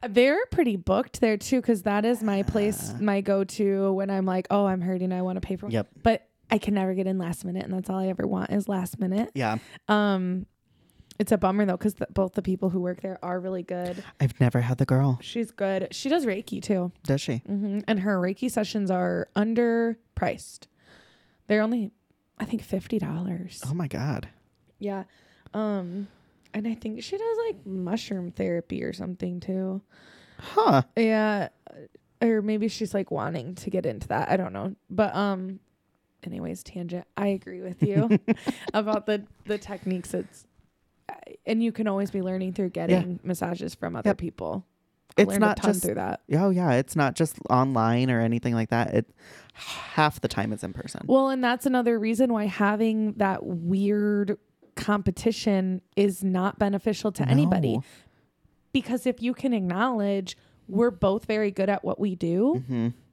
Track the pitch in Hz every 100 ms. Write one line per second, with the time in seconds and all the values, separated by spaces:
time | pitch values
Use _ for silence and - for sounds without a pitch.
0 | 247 202 254 320 508 - 277 196 170 196
1 | 262 - 233 214 - 254 240 220 196 202
2 | 214 240 214 196 202 220 208 208 - -
3 | 208 196 196 196 190 - 202 196 196 190
4 | 196 196 190 185 185 202 202 190 180 185
5 | 185 185 185 185 - 190 208 220 202 -
6 | - 220 _ _ _ 214 214 208 190 190
7 | 190 190 170 165 185 180 - 185 185 190
8 | 190 185 196 190 190 208 196 196 180 -
9 | 185 190 233 - 120 110 - - - 208
10 | 208 196 185 185 180 _ _ _ _ _
11 | _ - 208 208 185 196 208 180 214 -
12 | - - 190 - 190 185 190 180 180 180
13 | 190 185 180 180 180 185 175 180 180 180
14 | - - 135 - 127 147 120 127 135 131
15 | 135 123 - 233 220 - 196 190 190 -
16 | 277 330 262 190 - 196 - 196 180 -
17 | - 139 - 120 - 202 208 202 202 214
18 | 196 190 180 196 254 - 208 214 196 185
19 | 180 175 175 - 214 226 240 233 233 233
20 | _ - - - - - - _ _ -
21 | _ _ _ _ _ 214 214 240 202 _
22 | _ _ _ _ 220 220 - 190 - 220
23 | 160 156 180 175 180 - 131 160 156 -
24 | 135 - - _ _ _ _ _ 202 196
25 | 196 _ _ _ - - 214 202 180 180
26 | 202 _ _ _ _ 214 220 226 220 220
27 | - 392 453 453 466 - - 190 180 220
28 | - 196 175 - 190 170 - - - 185
29 | 190 180 180 175 175 190 190 190 - _
30 | - - - - - - 453 135 - -
31 | 226 220 214 208 175 _ - - 151 _
32 | _ _ 233 220 208 214 220 - 214 202
33 | 196 - 107 - 123 180 - 185 175 113
34 | - 113 - 185 180 - - 196 _ 185
35 | 208 170 202 190 185 190 _ _ _ _
36 | _ _ - - 170 180 - - 175 175
37 | - - 202 196 - 185 185 180 208 196
38 | 226 208 - 226 - - - 214 208 214
39 | 208 208 208 _ - 208 202 196 196 185
40 | 175 180 190 - - _ _ _ _ _
41 | _ - - - - 220 233 220 214 196
42 | 196 196 185 185 185 180 185 170 170 180
43 | 180 175 - 175 170 170 - - 175 170
44 | 208 196 180 - 82 95 - _ _ _
45 | _ - 202 196 220 208 - 196 175 -
46 | 92 - _ 151 196 180 180 123 135 160
47 | 139 - 160 - - 127 135 127 113 120
48 | 127 120 113 117 120 117 113 117 117 104
49 | 110 _ - - - - - - - -
50 | 151 - - - 107 107 87 - - -
51 | - 262 269 262 247 247 277 254 240 233
52 | 220 226 254 226 208 185 202 208 226 220
53 | 214 208 202 185 - 175 170 196 202 208
54 | 208 208 202 208 _ _ _ - - 208
55 | 196 185 226 214 - 196 185 185 _ -
56 | 202 185 190 185 190 - 202 196 - 208
57 | 214 190 135 131 156 185 143 113 - -
58 | _ _ _ _ _ _ _ 269 254 240
59 | 254 247 233 247 269 233 185 180 247 240
60 | 202 196 185 - _ _ - 196 240 185
61 | 202 202 - 214 214 196 190 202 - -
62 | 208 180 170 175 240 294 127 123 117 120
63 | _